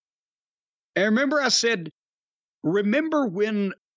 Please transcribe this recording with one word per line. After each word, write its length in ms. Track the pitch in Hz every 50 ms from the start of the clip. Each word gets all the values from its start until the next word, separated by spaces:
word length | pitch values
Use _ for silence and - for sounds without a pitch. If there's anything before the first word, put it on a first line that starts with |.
| _ _ _ _ _ _ _ _ _ _ _ _ _ _ _ _ _ _ - 170
And 80 | 190
remember 360 | 220 214 247 285 269 302 294
I 60 | 269 240
said, 420 | - - - 233 226 185 165 151 - _ _ _ _ _ _ _ _ _ _ _ _ _
"Remember 640 | - 151 180 202 202 208 220 294 320 320 311 294 269
when 480 | 214 165 196 208 220 214 202 202 190 - _ _ _ _